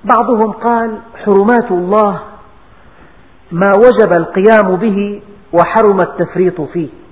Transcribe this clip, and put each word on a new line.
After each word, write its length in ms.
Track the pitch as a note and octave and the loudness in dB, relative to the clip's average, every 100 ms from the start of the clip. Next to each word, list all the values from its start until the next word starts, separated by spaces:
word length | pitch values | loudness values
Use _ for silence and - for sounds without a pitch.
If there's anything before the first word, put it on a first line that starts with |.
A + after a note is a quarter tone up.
بعضهم 480 | - A3 A#3 A3+ A3 | 0 0 0 0 -2
قال: 460 | F#3+ A#3 A#3 A3+ G#3+ - - | -2 -2 -2 -4 -10 -16 -8
"حرمات 560 | - G3 G3+ A#3+ A#3 | 0 2 2 0 0
الله 480 | F3+ F3+ G#3+ G#3 E3+ - - - - _ _ - _ - _ _ _ _ | -4 0 0 0 -4 -14 -20 -20 -20 _ _ -20 _ -20 _ _ _ _
ما 200 | E3+ G3 G3 | -2 0 4
وجب 360 | B3 G#3 G3+ | 4 4 2
القيام 640 | E3+ E3 F#3+ G3+ A3 F#3+ F3 | 0 -2 0 4 4 2 -2
به 460 | A3 G3 G3+ G#3 - - - | -2 -2 -6 -8 -16 -20 -4
وحرم 440 | E3+ E3 A3 G#3+ F#3+ | 0 0 2 2 2
التفريط 640 | E3+ - E3+ - F#3 E3+ | -2 -4 -6 -2 -2 -2
فيه". 280 | C#3+ F3 C#3+ - - | -8 -8 -8 -12 -20